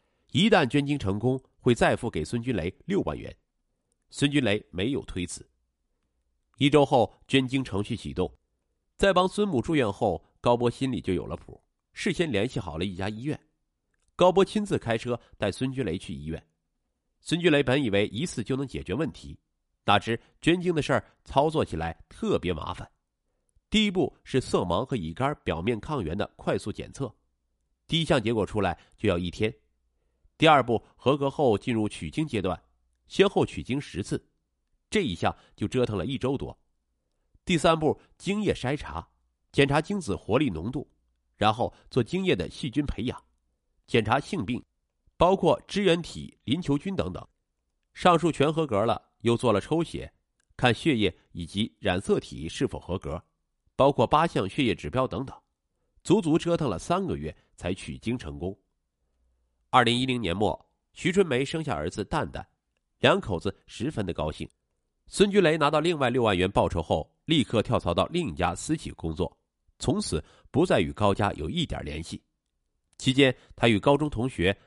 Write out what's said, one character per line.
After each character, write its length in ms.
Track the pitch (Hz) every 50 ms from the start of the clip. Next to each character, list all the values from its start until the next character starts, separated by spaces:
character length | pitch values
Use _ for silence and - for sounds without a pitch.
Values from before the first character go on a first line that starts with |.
| _ _ _ _ _ _
一 180 | - 127 190 226
旦 160 | 208 185 151
捐 200 | 117 - 147 143
精 120 | 139 147
成 220 | 139 - 95 98 104
功， 220 | 110 127 131 131 _ _ _ _
会 160 | - 127 120
再 200 | - 190 165 117
付 140 | - - 113
给 140 | - 82 76
孙 180 | - - 120
军 140 | 117 127 120
雷 180 | 92 78 90 - _ -
六 160 | - 196 180
万 160 | 104 80 73
元。 160 | 58 55 65 - _ _ _ _ _ _ _ _ _ _ _ _ _ _ _
孙 220 | - - 143 143
军 120 | 139 147 127
雷 220 | 101 104 107 - _
没 200 | - 85 98 127
有 120 | 143 104 -
推 220 | - - 92 87
辞。 220 | 85 - - - _ _ _ _ _ _ _ _ _ _ _ _ _ _ _ _ _ _ _ _ _ _
一 120 | - 135 143
周 160 | 139 151 139
后， 280 | - 147 123 107 - - _ _
捐 200 | - - 135 131
精 160 | 123 131 135 127
程 200 | - - 98 101
序 120 | - -
启 180 | - - 76 65
动。 200 | - 90 - - _ _ _ _ _ _ _ _ _ _ _ _
在 180 | - 202 196 180
帮 140 | 180 180
孙 200 | 185 - - 208
母 140 | 202 165 120
住 140 | 110 - 165
院 160 | 147 123 101
后， 340 | 98 - 123 104 85 76 _ _ _ _
高 160 | - 127 120
波 120 | 117 120 120
心 220 | - - 135 131
里 80 | 123 87
就 140 | - - 92
有 120 | 80 53
了 100 | - 85
谱， 260 | - - - - - _ _ _ _ _ _ -
事 180 | - - 220
先 200 | 151 - - 160
联 180 | 113 98 104 131
系 100 | - 123
好 180 | 95 87 73
了 80 | 80 92
一 100 | 101 90
家 120 | 87 95
医 160 | 104 107 110 123
院。 160 | 151 135 - _ _ _ _ _ _ _ _ _ _ _ _ _ _ _
高 160 | - 175 185
波 120 | 175 196 190
亲 220 | - - 214 208
自 120 | 196 165
开 200 | 110 - 117 113
车 220 | 113 - 120 120 110 _ _ _
带 140 | - 107 101
孙 200 | - - 131 131
军 140 | 131 131 127
雷 120 | 92 80
去 160 | - - - 80
医 120 | 67 73
院。 180 | 78 78 76 _ _ _ _ _ _ _ _ _ _ _ _ _ _ _ _
孙 180 | - - 156 175
军 120 | 170 175
雷 100 | 147 143
本 200 | 139 123 123 151
以 80 | 143 110
为 180 | 95 101 107
一 180 | - - 113 165
次 180 | 175 - - 101
就 120 | - 135
能 120 | 131 143
解 140 | 127 - -
决 120 | - - 90
问 180 | 135 160 123
题， 260 | - - - 69 - - _ _ _ _ _ _ _ _ -
哪 140 | - 104 101
知 200 | - 113 117 - _ _ _ _
捐 180 | - 160 170 180
精 140 | 170 180 170
的 80 | 151
事 120 | 127 - 135
儿 120 | 110 - _ _ _ _
操 220 | - - 139 147
作 160 | 160 156 156 104
起 120 | - -
来 180 | 80 80 82 82 _ - _
特 300 | - - - 214 151 -
别 120 | - 90
麻 220 | 87 73 - 80 90
烦。 160 | - - - _ _ _ _ _ _ _ _ _ _ _ _ _ _ _ -
第 160 | - 214 214
一 60 | 208
步 240 | 180 185 143 - _ _ _
是 180 | - - 131
色 200 | - - - 170
盲 220 | 104 90 85 95 127
和 120 | - 147
乙 180 | 113 80 80 82
肝 240 | - 123 143 147 - -
表 180 | - 85 80
面 180 | 85 110 120 104
抗 240 | - - 151 135 92
原 140 | 76 82
的 80 | 104 101 - _
快 200 | - - 185 139
速 140 | 101 - 107
检 200 | 92 - - -
测， 220 | - - 143 107 - _ _ _ _ _ _ _ _ _ _ _ _ _ _
第 160 | - 151 165
一 40 | 160
项 140 | - 170 135
结 140 | 95 110 120
果 120 | 110 92
出 160 | - - 107
来 180 | 98 90 85 - - _ _
就 120 | - -
要 100 | 104 90
一 120 | 87 92 87
天。 240 | - - 107 110 120 _ _ _ _ _ _ _ _ _ _ _ _ _ _ _ _
第 100 | - 151
二 160 | 160 151 139 117
步 200 | 123 117 101 - _ _
合 200 | _ - 120 147
格 140 | 139 139 139
后 280 | - - 151 123 104
进 180 | 98 - 131 117
入 120 | 110 107
取 220 | 101 - - 87 78
精 160 | - - 160
阶 160 | 151 - 104
段， 180 | 87 92 87 - _ _ _ _ _ _ _ _ _
先 200 | - - - 190
后 180 | 202 - 190 143
取 160 | - - -
精 180 | - - 120 147
十 220 | - - - 85
次， 240 | 104 - 151 - _ _ _ _ _ _ _ _ _ _ _ _ _ -
这 120 | - 220
一 120 | 185 117 85
项 220 | - - 98 - _ _ _ _
就 120 | - 107
折 180 | 101 - 127 120
腾 120 | 110 107
了 80 | 95 80
一 120 | 123 139
周 200 | - - 127 139
多。 200 | 127 76 - - _ _ _ _ _ _ _ _ _ _ _ _ _ _ _ _ _ -
第 140 | - 185
三 200 | 151 - 170 165
步 220 | 160 156 143 - - _ _ _
精 240 | _ - - 202 214
液 120 | 208 156 110
筛 220 | - - 123 147
查， 300 | 147 - - 73 82 - _ _ _ _ _ _ _ _ _
检 160 | - - 139
查 140 | 135 139 156
精 180 | 165 - 202 202
子 160 | 156 110 92
活 220 | 76 - - 104
力 120 | 139 156 127
浓 220 | 87 78 82 113
度， 180 | - 147 - _ _ _ _ _ _ _ _ _ _
然 180 | - 101 107 110
后 200 | 117 110 87 - _ _ -
做 140 | - 131 117
精 220 | - - 185 190
液 100 | 185 139
的 140 | 92 82 64
细 200 | - - - 135
菌 160 | - 147 147
培 180 | 135 - - 113
养， 180 | 123 - - _ _ _ _ _ _ _ _ _ _ _ _ _
检 180 | - - 117 107
查 160 | 110 120 143
性 260 | - - - 175 101
病， 180 | 92 123 - - _ _ _ _ _ _ _ _ _ _
包 200 | - 165 180 196
括 240 | 190 190 160 131 - -
支 140 | - - 190
原 200 | 208 180 165 175
体、 360 | 160 - - 78 69 - - _ -
淋 180 | - 127 175
球 160 | 175 - 139
菌 180 | 143 - 196 190
等 160 | - - 92
等。 140 | 90 - - _ _ _ _ _ _ _ _ _ _ _ _ _ -
上 240 | - - 185 175
述 140 | 160 170 165
全 200 | 139 - 139 156
合 160 | 156 160 160
格 180 | 135 107 98 110
了， 160 | 120 110 - _ _ _ _
又 140 | - 113 117
做 160 | 113 - 120
了 80 | 104 98
抽 220 | - - 151 165 165
血， 280 | - - - - - _ _ _ _ _ _ _ _ _
看 180 | - - 123 113
血 220 | - - 156 139
液 180 | 113 101 90 - _ _ _
以 140 | - - 85
及 280 | 78 - 98 110 - _ _
染 200 | - 98 90 92
色 200 | - - 202 160
体 300 | - - - 62 76 82
是 180 | - - 143
否 100 | 110 -
合 220 | 73 - - 87 98
格， 240 | - 76 73 82 - _ _ _ _ _ _ _ _ _ _
包 160 | - 127 143 147
括 120 | - 117
八 220 | - - 151 165
项 200 | 170 - 143 104
血 160 | 95 - - 156
液 120 | - 90
指 140 | - - -
标 180 | - 127 131
等 180 | 120 - 95 135
等， 80 | 131 - - _ _ _ _ _ _ _ _ _ _ _ _ -
足 180 | - - 202
足 160 | 170 156 151
折 200 | 170 - 170 170
腾 120 | 165 160 123
了 80 | 92
三 260 | 80 - - 170 190 196
个 120 | 151 92
月 200 | 71 76 76 - _ _ _ _
才 180 | - - 87 92
取 240 | - - - 69
精 200 | 65 - 107 123
成 200 | 123 - 76 73
功。 180 | 71 85 95 101 _ _ _ _ _ _ _ _ _ _ _ _ _ _ _ _ _ _ _ _ _ _ -
二 160 | - 127 120
零 120 | 117 120
一 80 | 123 131
零 140 | 131 127 123
年 160 | 110 85 85
末， 340 | 98 107 90 - - - _ _ _ _ _
徐 220 | _ - - 170 170
春 120 | 196 190
梅 200 | 160 123 123 139
生 180 | 135 - 160 156
下 100 | 147 107
儿 160 | 73 76 90
子 140 | - - 98
蛋 260 | - - 151 120 76
蛋， 160 | - - - _ _ _ _ _ _ _ _ _ _ -
两 220 | - 131 165 202
口 180 | - 113 95 82
子 160 | - 98 - _ _
十 220 | - - - 113 151
分 160 | 156 - 104
的 80 | 87 78
高 160 | - 76 78
兴。 200 | 76 - - - _ _ _ _ _ _ _ _ _ _ _ -
孙 220 | - - 196 208
军 100 | 190 208
雷 160 | 175 156 160
拿 140 | 165 147 143
到 80 | 151 151
另 180 | 151 175 175
外 120 | 147 135 120
六 140 | 123 131 117
万 140 | 107 98
元 140 | 90 90 95
报 160 | - 127 104
酬 140 | 85 - 87
后， 280 | 80 - 101 80 - _ _ _ -
立 160 | - 165 156
刻 200 | - - - 110
跳 180 | 101 - 117 92
槽 140 | - 90 85
到 120 | 95 90
另 220 | - 165 175 170 107
一 40 | 76
家 200 | 73 87 82 90
私 220 | - - - 160
企 160 | 160 - -
工 220 | - - - 82 80
作， 220 | 78 87 - _ _ _ _ _ _ _ _ _ -
从 220 | - - 151 214
此 220 | 208 - - 78 - _ _ _ _ -
不 140 | - 127 175
再 160 | 185 175 120
与 100 | 87 76
高 220 | 73 - 104 101 98
家 180 | - 104 101 -
有 160 | 87 78 78
一 160 | - - 135
点 180 | - - 65 67
联 200 | 73 73 80 82
系。 180 | - - - _ _ _ _ _ _ _ _ _ _ _ _ _ _ _
期 160 | - - 131 131
间， 200 | 131 139 131 123 _ _ - -
他 140 | - - 120
与 100 | 110 98
高 160 | - 143 143
中 140 | 139 151 147
同 180 | - 107 120
学 300 | 131 - - 85 92 101 - _